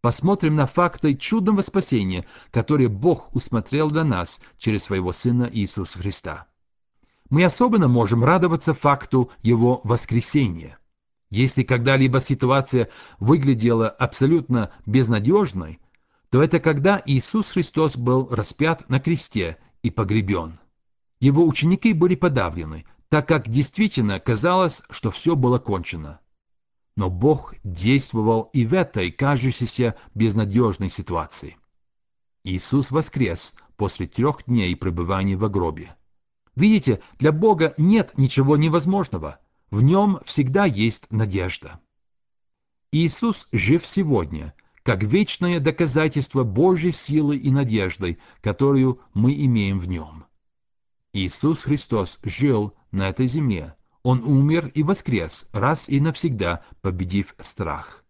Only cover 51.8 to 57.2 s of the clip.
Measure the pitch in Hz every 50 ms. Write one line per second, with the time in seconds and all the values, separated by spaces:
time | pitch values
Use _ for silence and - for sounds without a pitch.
51.8 | - - 120 107 92 92 - - - 95 - - 139 147 123 107 104 104 - _
52.8 | _ _ - 98 95 95 92 - 131 123 123 160 147 127 101 82 73 78 - _
53.8 | _ _ _ _ _ 123 127 127 226 147 143 135 139 147 160 170 160 135 _ 151
54.8 | 156 156 196 - - - 123 95 82 78 - - - - - 101 104 139 160 -
55.8 | - - 139 139 143 160 147 - - 165 127 101 92 87 87 - - _ - _
56.8 | - 98 90 90 95 87 92 101